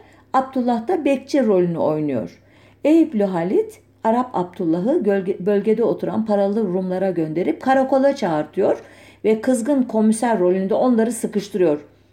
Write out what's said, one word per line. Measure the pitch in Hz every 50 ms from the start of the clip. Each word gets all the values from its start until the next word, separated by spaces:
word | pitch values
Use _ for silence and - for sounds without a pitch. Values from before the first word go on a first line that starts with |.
| - - - - _ _
Abdullah | - 262 262 262 - 262 240 247 240 220 226 -
da | 381 330 269
bekçi | 285 277 262 - - - 285 247
rolünü | 220 196 180 180 175 170 156
oynuyor. | 92 151 156 156 151 147 135 113 87 87 - - _ _ - - - - _ _ -
Eyüplü | 285 320 330 311 - - 214 202
Halit, | 190 185 170 170 185 233 403 440 - - - _ _ _ _ -
Arap | 220 226 247 247 247
Abdullah'ı | - 185 180 180 - - 185 160 160 175 180 240 311 359
gölge-, | 202 208 196 196 180 190 - - 180
bölgede | 202 208 202 202 220 220 226 226
oturan | 160 160 - - 170 - 220 220
paralı | 214 208 202 196 196 202 226 220
Rumlara | 180 175 190 185 185 180 185 196 190
gönderip | 180 170 160 156 151 170 190 277 330 -
karakola | - 254 269 269 262 269 277 262 262 277 277
çağırtıyor | 277 214 175 160 151 151 - - 180 202 - 440 - - - - - - - - _ -
ve | 214 220 220
kızgın | - 262 254 233 220 285 294 269
komiser | 247 - - 220 214 220 214 - 254 233 226 185
rolünde | 180 180 185 190 190 190 -
onları | - 240 254 247 214 196 226
sıkıştırıyor. | 220 - - - - 202 185 - - 196 180 160 147 147 - - _ _ _ _